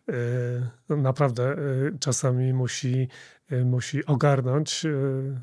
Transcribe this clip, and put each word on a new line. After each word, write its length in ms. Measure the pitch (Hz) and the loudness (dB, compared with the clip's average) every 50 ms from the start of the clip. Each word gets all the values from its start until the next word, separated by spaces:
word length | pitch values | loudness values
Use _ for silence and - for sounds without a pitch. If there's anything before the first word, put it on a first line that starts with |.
| - 240 | -8 -6
Y, 40 | 151 120 120 120 123 123 120 123 123 123 123 120 - _ _ - | -4 -2 -2 -2 -2 -2 -2 -2 -2 -4 -4 -6 -6 _ _ -2
no 80 | 151 | 0
naprawdę, 560 | 151 131 131 131 - 143 131 113 123 123 131 147 165 | 2 2 2 4 4 2 2 4 0 0 0 0 -2
y, 340 | 143 139 131 131 139 151 185 131 | -2 -2 0 0 0 -2 -2 -2
czasami 520 | - 139 120 - 151 127 127 127 127 131 | -2 -2 0 2 2 0 2 2 2 2
musi, 560 | 131 127 127 117 - - 139 123 127 131 127 127 - - - - - _ _ - | 2 0 0 -2 -2 -2 -2 0 0 0 0 -2 -6 -18 -20 -20 -20 _ _ -4
y, 120 | 139 123 127 | -2 0 2
musi 420 | 123 123 123 - - 139 143 - | 2 2 0 0 -2 -4 -4 0
ogarnąć, 800 | 156 143 117 151 143 139 131 123 127 131 151 151 - - - 170 | 0 2 4 4 4 4 4 2 0 0 0 0 -2 -4 -4 -2
y, 560 | 156 147 135 139 135 131 135 135 135 135 123 | -2 -2 0 -2 -2 -2 -2 -4 -4 -6 -8